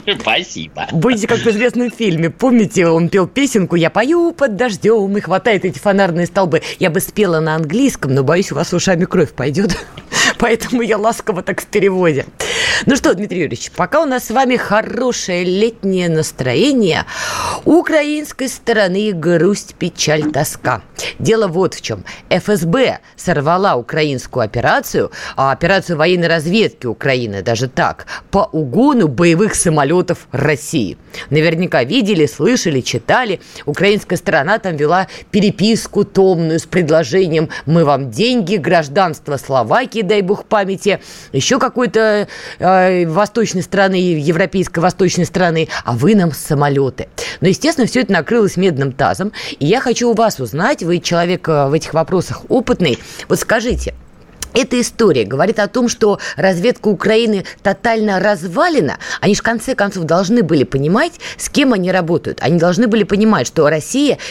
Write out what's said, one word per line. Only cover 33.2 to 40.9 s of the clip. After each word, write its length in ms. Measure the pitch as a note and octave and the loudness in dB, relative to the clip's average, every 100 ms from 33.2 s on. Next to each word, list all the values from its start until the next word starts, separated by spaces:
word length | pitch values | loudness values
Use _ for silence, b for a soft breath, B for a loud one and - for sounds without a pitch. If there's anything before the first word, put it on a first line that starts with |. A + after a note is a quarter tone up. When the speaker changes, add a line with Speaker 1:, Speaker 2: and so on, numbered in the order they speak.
| A3+ E3+ B B - | 0 -6 B B -6
Speaker 2:
Украинская 500 | D3 G3 G#3 - E3+ | 0 2 0 -2 -4
сторона 400 | G3 D#3+ D#3 A3 | 0 0 0 -2
там 180 | F#3+ D3 | -2 -2
вела 300 | D3 F3+ F3+ B B | 0 0 -2 B B
переписку 760 | G#3 G3+ - G#3+ C#3 - - | 2 2 2 0 0 -2 -2
томную 540 | - F#3+ F#3+ E3+ D#3+ E3 | 0 2 4 2 0 -2
с 60 | - | -2
предложением: 840 | F#3 D#3 D#3+ A#2+ F#3+ F3+ D#3 D#3+ B C3+ | -2 2 2 2 0 2 0 -2 B 0
«Мы 180 | E3+ | 2
вам 260 | D3 C3+ C3+ | 4 2 -2
деньги, 460 | A2 A#3+ B3 E3+ G#3 | -2 0 0 0 -2
гражданство 800 | C3 F3 C#3 G3 F3 C#3+ - C#3 | 2 0 2 0 0 -2 -6 -8
Словакии, 640 | - C3 A2+ G#3+ C4 A3 | -2 0 2 0 0 -4
дай 220 | F3+ G#3 | 0 0
бог 220 | F#3 G3+ - | 0 -2 0
памяти, 540 | G#3 F#3+ F#3 G3 | 0 0 -2 -2